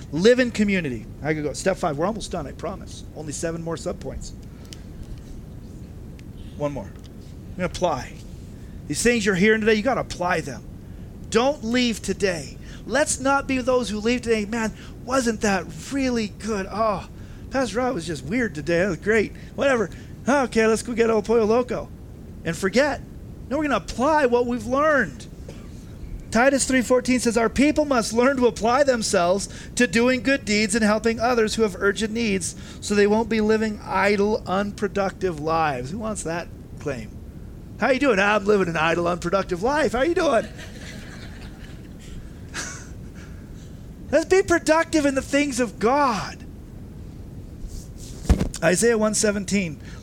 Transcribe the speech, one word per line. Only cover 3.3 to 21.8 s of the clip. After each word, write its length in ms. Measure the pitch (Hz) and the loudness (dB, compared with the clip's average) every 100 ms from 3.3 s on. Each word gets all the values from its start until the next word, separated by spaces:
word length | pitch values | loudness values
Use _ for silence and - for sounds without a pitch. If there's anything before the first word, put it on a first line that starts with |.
seven 300 | - 165 170 | -4 -4 -4
more 140 | 165 160 | -6 -4
subpoints. 560 | 175 - 131 117 - - - - - - - - - - - - - - - - - - - - - - - 143 | -6 -6 -8 -10 -10 -12 -14 -16 -16 -16 -14 -14 -12 -14 -12 -14 -14 -16 -16 -16 -16 -16 -16 -16 -16 -14 -14 -6
One 160 | 147 | -4
more. 120 | 139 | -4
I'm 720 | 101 - - - - - - - | -10 -14 -16 -16 -16 -16 -14 -6
gonna 100 | 180 | -6
apply. 480 | - 180 127 - - - - - - - - - | 0 0 0 -6 -12 -14 -14 -14 -14 -14 -14 -6
These 140 | 151 | 2
things 220 | 233 240 | 4 4
you're 120 | 202 180 | 2 4
hearing 240 | 214 220 | 6 6
today, 140 | 214 | 4
you 80 | 214 | 4
gotta 180 | 254 190 | 4 0
apply 400 | 127 - 180 175 | -2 -2 0 0
them. 240 | 135 117 - - - - - - - | -2 -10 -12 -14 -14 -14 -14 -14 0
Don't 340 | 226 262 302 | 2 4 2
leave 380 | 220 247 240 196 | 0 2 2 0
today. 560 | - 180 196 170 139 - - - - | -4 0 0 0 -8 -12 -12 -12 -2
Let's 340 | 254 302 - | 0 2 2
not 260 | 269 277 269 | 2 2 2
be 120 | 262 | 0
those 300 | 247 254 196 | 2 2 2
who 120 | 208 | -2
leave 220 | 220 247 | 0 0
today, 220 | 233 220 | 2 0
"Man, 280 | 202 233 220 - - - | 0 -2 -2 -6 -14 -12
wasn't 380 | 233 269 233 220 | 0 2 2 2
that 220 | 208 185 165 156 - | 2 2 -2 -10 -6
really 360 | 269 262 233 202 | -2 0 0 -2
good? 380 | - 208 202 190 | -6 -4 -4 -4
Oh, 400 | 202 220 180 - - - - - | 0 0 0 -6 -14 -14 -14 -4
Pastor 280 | 262 240 226 | -2 0 0
Rob 160 | 254 | 0
was 120 | 254 160 | -2 -4
just 180 | 143 | -6
weird 300 | 135 254 220 | -2 0 0
today. 260 | 147 151 170 | -2 0 2
That 80 | 202 | 2
was 100 | 151 | 0
great. 340 | 202 220 175 - - | 2 2 2 -6 -12
Whatever. 360 | 202 269 240 180 - - - 226 | 0 2 2 0 -4 -14 -4 2
Okay, 380 | 285 247 220 220 | 2 4 4 4
let's 160 | 220 | 4
go 100 | 247 | 0
get 160 | 226 226 | 2 4
El 140 | 220 | 4
Pollo 220 | 214 233 | 4 4
Loco." 440 | 208 240 247 170 | 6 4 2 -4